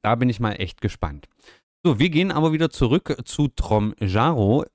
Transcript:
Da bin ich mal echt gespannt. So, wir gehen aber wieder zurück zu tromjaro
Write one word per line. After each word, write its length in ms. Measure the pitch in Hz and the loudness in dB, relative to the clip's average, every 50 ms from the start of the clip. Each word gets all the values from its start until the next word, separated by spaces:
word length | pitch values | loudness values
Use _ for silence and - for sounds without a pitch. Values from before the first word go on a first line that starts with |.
Da 140 | - 104 117 | 0 -2 0
bin 120 | 117 127 123 | 0 0 -2
ich 120 | 113 101 | 0 -2
mal 140 | 120 110 104 | -4 -4 -4
echt 260 | - 95 90 - _ | -4 -8 -10 -8 _
gespannt. 480 | - 101 - - - 78 71 71 - _ _ _ _ - - _ _ _ _ _ _ | -6 -6 -4 -4 -8 -8 -8 -12 -18 _ _ _ _ -20 -20 _ _ _ _ _ _
So, 160 | 180 139 101 | 0 2 2
wir 100 | 147 180 | 2 2
gehen 220 | 156 151 185 196 | 2 2 0 2
aber 200 | - 143 156 160 | 0 0 0 2
wieder 160 | 156 156 165 156 | 2 0 -2 -2
zurück 480 | - - 147 113 127 175 - - 147 - 120 | 0 0 2 2 2 0 0 -4 -8 -8 -8
zu 220 | - - - 147 | -10 -2 -2 -2
tromjaro 1160 | 139 _ - - - 107 107 104 107 - _ 110 95 92 107 117 156 170 127 101 98 113 147 - - _ | -2 _ -4 -2 0 0 0 0 -2 -4 _ -6 -2 0 2 2 2 2 2 2 2 2 2 0 -4 _